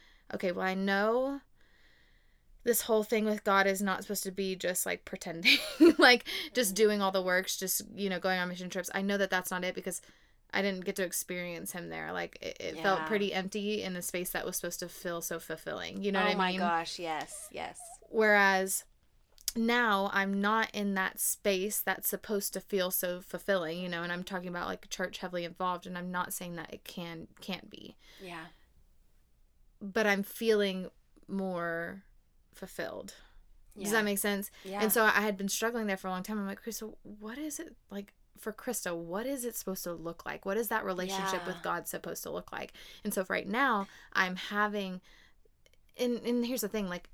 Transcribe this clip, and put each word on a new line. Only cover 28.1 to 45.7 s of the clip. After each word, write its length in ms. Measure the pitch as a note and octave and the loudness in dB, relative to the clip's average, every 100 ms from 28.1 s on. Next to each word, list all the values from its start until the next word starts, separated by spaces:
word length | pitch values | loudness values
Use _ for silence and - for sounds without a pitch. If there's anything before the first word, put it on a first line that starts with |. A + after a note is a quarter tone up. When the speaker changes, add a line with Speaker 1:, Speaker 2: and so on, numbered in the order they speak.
| - | -18
Speaker 2:
Yeah. 240 | F#3 E3+ E3+ - - - - - - _ _ _ _ _ - - | -14 -12 -14 -18 -20 -20 -20 -20 -20 _ _ _ _ _ -20 -12
Speaker 1:
But 260 | G3+ A3+ G#3 | -4 0 2
I'm 160 | G3 | 2
feeling 640 | G3 - A3+ G#3+ G3+ F#3 F3+ - _ - - | -2 -2 2 4 4 0 -8 -14 _ -20 -8
more 760 | G3 F#3+ F3 E3+ E3 E3+ G3 - - _ _ _ | -4 -2 -2 -2 -4 -6 -10 -16 -20 _ _ _
fulfilled. 600 | - F#3 - - - G3 - - - - - - G#3 | -16 -12 -8 -8 -8 -12 -16 -20 -20 -20 -20 -20 -8
Does 100 | G3+ | 0
Speaker 2:
Yeah. 60 | A3 | 2
Speaker 1:
that 60 | |
make 140 | G#3 G3+ | 2 2
sense? 320 | G#3 G3+ G3 - | 0 0 -4 -12
Speaker 2:
Yeah. 180 | F#3+ G3+ | -8 0
Speaker 1:
And 100 | G#3+ | 2
so 120 | A#3 | 6
I 160 | G#3+ G3+ | 6 6
had 160 | G#3+ G3 | 2 0
been 120 | G3 | -2
struggling 380 | - A3+ A#3+ G#3 | 0 0 0 -2
there 100 | F#3+ | -2
for 120 | F#3+ | -2
a 20 | |
long 120 | F#3 | -4
time. 160 | F#3 G#3+ | -4 -4
I'm 80 | G3 | -4
like, 160 | G3+ | -6
"Krista, 300 | A3+ G#3 A3 - | -8 -8 -10 -14
what 360 | G3+ G#3 G#3+ B3+ | -18 -14 -12 -8
is 220 | D4+ D4 | -8 -8
it, 140 | E4 - - | -10 -16 -12
like, 220 | G3+ G3+ - _ - | -10 -10 -16 _ -12
for 140 | A3 | -10
Krista, 440 | G#3 - A#3 F3+ E3+ | -6 -4 -4 -2 -4
what 300 | E3+ F#3+ B3+ | -4 -4 -2
is 180 | C#4 | -2
it 100 | G3+ | -4
supposed 300 | - - F#3+ | -4 -4 -4
to 80 | F3 | -4
look 320 | E3 E3 E3 - | -6 -6 -6 -8
like? 180 | D3 G3 | -6 -2
What 100 | G#3 | 0
is 120 | A3+ | 0
that 160 | A3 | 0
relationship 600 | G3 F3+ F#3 F#3+ F#3+ F#3 F3 | 0 -2 -2 -2 0 0 -2
with 100 | F3 | -4
Speaker 2:
Yeah. 60 | |
Speaker 1:
God 260 | F3 E3+ - | -2 -2 -4
supposed 340 | E3+ - - | -6 -6 -8
to 60 | - | -6
look 220 | - - | -8 -8
like?" 200 | - - - - - | -10 -10 -14 -20 -10
And 100 | G#3 | -4
so 100 | G3+ F#3+ | -2 0
right 180 | F#3 F#3+ | -2 0
now, 380 | A3+ C4+ G#3 G3 - - | 2 2 2 -2 -10 -4
I'm 240 | - F#3 F#3 | 0 0 0
having, 640 | - G#3 G#3+ G#3 F#3+ F3+ - - - - - _ _ | -2 0 0 0 -4 -6 -12 -20 -20 -20 -20 _ _